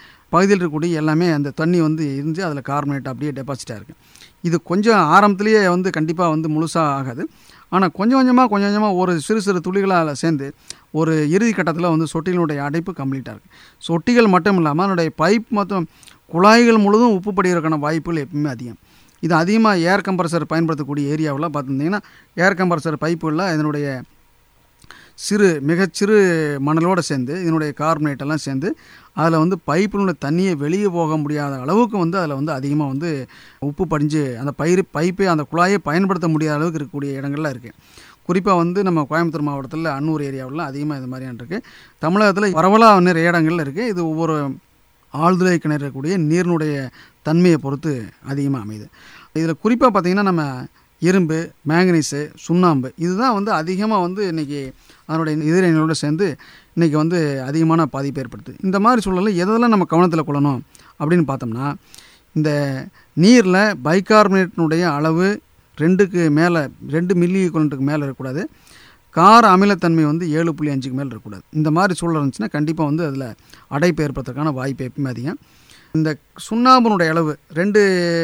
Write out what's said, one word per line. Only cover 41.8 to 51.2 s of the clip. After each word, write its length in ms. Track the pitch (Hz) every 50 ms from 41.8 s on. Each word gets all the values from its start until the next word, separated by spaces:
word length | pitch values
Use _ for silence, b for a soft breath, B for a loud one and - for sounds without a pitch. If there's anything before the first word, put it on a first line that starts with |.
| B B B _
தமிழகத்துல 520 | - 160 180 202 214 208 185 196 214 202 180
பரவலா 480 | - 165 190 202 220 233 226 208 190
நிறைய 300 | 175 180 180 165 160 175
இடங்கள்ல 280 | 175 170 160 156 170 175
இருக்கு. 280 | 151 139 135 175 240
இது 220 | 247 202 175 170 160
ஒவ்வொரு 460 | 156 156 165 160 156 151 143 139 135 - - _ _ _ _ _ _ _ _ _ -
ஆழ்துளை 420 | 135 160 170 185 175 185 185 175
கிணறு 320 | 170 - 156 151 147 143
இருக்கக்கூடிய 300 | 143 127 135 135 160 196
நீரினுடைய 720 | 190 160 147 160 175 180 175 175 160 156 151 147 139 135 123 B B B B B _
தன்மையை 360 | - 151 156 170 180 180 165
பொறுத்து 480 | 143 120 135 143 135 - 160 143 123 110 - - _ -
அதிகமா 360 | 123 139 143 139 139 139 127 104
அமையுது. 180 | 104 107 107 107 - B B B B B B B B -
இதுல 180 | 160 160 165 160 - -
குறிப்பா 240 | 214 247 240 277 247 196
பாத்தீங்கன்னா, 280 | 202 165 180 185 202
நம்ம 440 | 208 196 180 165 151 143 131 127 127 - b b b b _ _
இரும்பு, 500 | 165 170 185 196